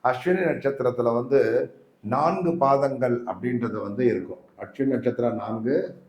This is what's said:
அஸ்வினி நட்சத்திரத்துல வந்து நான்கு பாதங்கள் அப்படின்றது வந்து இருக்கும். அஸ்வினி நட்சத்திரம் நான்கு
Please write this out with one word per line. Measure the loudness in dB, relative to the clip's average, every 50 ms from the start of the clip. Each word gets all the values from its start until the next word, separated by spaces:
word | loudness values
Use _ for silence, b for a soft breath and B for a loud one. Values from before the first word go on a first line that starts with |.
| 0 0
அஸ்வினி | -2 0 0 0 0 2 2 -2
நட்சத்திரத்துல | -2 0 -2 -2 -2 0 0 0 0 2 0 2 2 0
வந்து | 0 2 2 4 4 4 2 0 -2 -4 -10 -20 -20 _ _ _ -6 -2 0
நான்கு | 2 2 2 0 2 0 0 0 2 4
பாதங்கள் | 4 4 4 4 0 0 0 0 0 0 -2 -2 -6
அப்படின்றது | -8 -4 -4 -2 -2 -2 -2 -2 -4 -6 -6
வந்து | -6 -2 2 2 2
இருக்கும். | 2 2 -4 -8 -12 -16 -18 _ _ -16 -16
அஸ்வினி | -14 -4 -2 0 0 0
நட்சத்திரம் | 0 0 -2 0 0 0 0 -2 -2 -6
நான்கு | -6 -6 -4 -2 0 0 0 -2 -4 -10 -16 -20